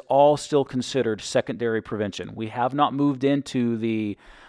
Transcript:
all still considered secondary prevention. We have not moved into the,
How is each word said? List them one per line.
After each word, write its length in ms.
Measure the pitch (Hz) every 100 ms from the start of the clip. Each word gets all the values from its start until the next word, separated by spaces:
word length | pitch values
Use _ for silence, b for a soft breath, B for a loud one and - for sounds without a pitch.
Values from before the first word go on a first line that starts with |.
| -
all 300 | 135 143 147
still 260 | - 147
considered 560 | 135 127 120 135 113 104
secondary 600 | - 127 - 110 117 110
prevention. 520 | - 107 104 - 95
We 120 | 110 110
have 260 | 120 123
not 220 | 139 143
moved 300 | 135 143 131
into 520 | 139 143 - 127 120 113
the, 400 | 113 110 104 98 B B